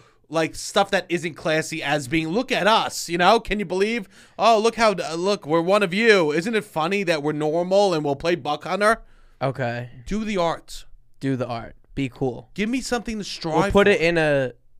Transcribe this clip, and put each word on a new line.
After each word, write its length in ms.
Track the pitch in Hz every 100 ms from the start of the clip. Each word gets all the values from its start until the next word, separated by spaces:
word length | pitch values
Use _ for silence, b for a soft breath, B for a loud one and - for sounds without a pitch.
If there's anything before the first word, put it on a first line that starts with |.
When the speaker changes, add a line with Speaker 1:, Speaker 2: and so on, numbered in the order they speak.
| b b -
Speaker 1:
like, 240 | 160 156 -
stuff 360 | - 208 196
that 140 | 185 -
isn't 240 | 170 165
classy 480 | - 170 156 156 160
as 240 | 139 151 120
being, 220 | 160 160
"Look 220 | 208 247
at 160 | 185 190
us," 420 | 214 139 - -
you 80 | 170
know? 220 | 180 226
"Can 180 | - 208
you 60 | 175
believe? 420 | 185 214 233 190 b b b
Oh, 220 | 214 220
look 160 | 226 226
how, 160 | 220
uh, 220 | 175 151 165
look, 300 | 190 202 143
we're 140 | 165
one 200 | 170 208
of 80 | 190
you. 380 | 190 214 202 151
Isn't 220 | 156 196 220
it 80 |
funny 380 | - 160 165 202
that 200 | 170 156
we're 100 | 147
normal 600 | 151 151 170 180 196 202 156
and 100 | 147
we'll 100 | 139
play 200 | 165 180
Buck 280 | 147 151 160
Hunter?" 360 | 190 214 220 - - - -
Speaker 2:
Okay. 480 | 135 131 120 120 123 139 117
Speaker 1:
Do 180 | 208
the 140 | 214 190
art. 480 | 170 147 - - - - - -
Speaker 2:
Do 160 | 135 127
the 120 | 120
art. 280 | 117 113 - - -
Be 140 | 131
cool. 420 | - 131 120 -
Speaker 1:
Give 160 | - 214
me 100 | 254
something 360 | - 240 240 214
to 60 |
strive 460 | 180 - 165 156 196
Speaker 2:
Or 20 |
put 160 | 196 202
Speaker 1:
for. 40 |
Speaker 2:
it 100 | 165
in 160 | 165 170
a, 340 | 151 139 127 - _